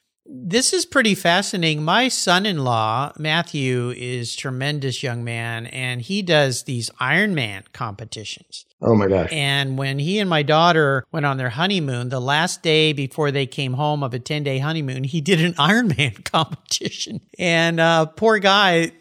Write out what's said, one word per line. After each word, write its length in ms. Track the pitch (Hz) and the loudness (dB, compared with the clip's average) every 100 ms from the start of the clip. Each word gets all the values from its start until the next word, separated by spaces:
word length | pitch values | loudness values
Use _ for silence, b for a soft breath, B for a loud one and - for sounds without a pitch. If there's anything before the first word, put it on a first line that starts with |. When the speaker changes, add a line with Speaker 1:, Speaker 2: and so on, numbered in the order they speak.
| _ _ | _ _
Speaker 1:
this 480 | - 254 202 226 262 | -20 -12 -2 0 0
is 140 | 370 - | -2 0
pretty 280 | 285 220 | 2 2
fascinating. 680 | 185 170 180 196 190 165 151 | 2 2 2 0 0 0 0
My 240 | 156 208 254 | 0 2 0
son-in-law, 1040 | - 190 180 208 160 127 117 110 117 143 - | 0 0 2 2 -2 0 0 0 -2 -4 -6
Matthew, 720 | 156 160 165 147 131 123 120 | -2 -2 -2 -2 -2 -2 -4
is 440 | - 123 123 117 - | -6 -8 -6 -8 -8
tremendous 680 | 139 127 139 147 135 120 | -8 -4 -4 -4 -6 -4
young 220 | 131 120 | -6 -6
man, 420 | 117 117 117 113 117 | -6 -6 -6 -8 -10
and 340 | 131 127 123 | -8 -6 -6
he 220 | 117 196 | -6 -6
does 400 | 175 151 139 117 | 2 2 2 0
these 280 | - 123 117 - | -6 -6 -6 -6
Ironman 640 | 127 165 208 160 110 95 - | 0 0 0 -2 -4 -8 -16
competitions. 920 | - 117 101 113 113 101 - _ - _ - | -10 -10 -10 -12 -12 -12 -16 _ -20 _ -4
Speaker 2:
Oh 120 | - 110 | 4 4
my 100 | 98 | 6
gosh. 220 | 95 82 | 2 2
Speaker 1:
And 480 | 160 139 139 135 131 | 0 0 0 0 -2
when 220 | 135 139 | -4 -2
he 180 | 151 214 | -2 0
and 100 | 190 | 0
my 140 | 160 | 0
daughter 640 | 143 156 175 160 143 135 - | 4 4 6 6 4 2 -2
went 120 | 165 | -2
on 120 | 143 135 | -2 -2
their 140 | 127 | -4
honeymoon, 580 | 117 185 196 143 123 123 | -2 0 0 -2 -4 -4
the 100 | 131 | -4
last 460 | 127 151 180 - | 0 0 0 -2
day 280 | 165 156 156 | 2 4 4
before 380 | 147 135 - 143 | 0 -4 -2 -2
they 160 | 139 131 | 0 -4
came 280 | - 135 | -4 -4
home 280 | 127 151 147 | -2 -2 -2
of 100 | 135 | -4
a 60 | 127 | -6
ten-day 400 | - 151 143 131 | -6 -4 -2 -2
honeymoon, 460 | 147 160 135 131 | -2 -4 -4 -4
he 160 | 135 165 | -4 -2
did 200 | 139 165 | 2 2
an 140 | 175 | 2
<laughs> 40 | 156 | 2
Ironman 640 | 151 226 226 135 139 - | 2 4 2 2 0 -2
competition. 960 | - 165 - 160 - - - - - - _ - | -4 -2 -2 -6 -6 -6 -6 -8 -10 -10 _ -4
And, 400 | 175 165 165 165 | 0 2 2 4
uh, 280 | 165 165 160 | 4 4 2
poor 340 | - 220 214 | 2 2 4
guy, 500 | 196 196 190 165 165 - | 4 4 6 4 2 -4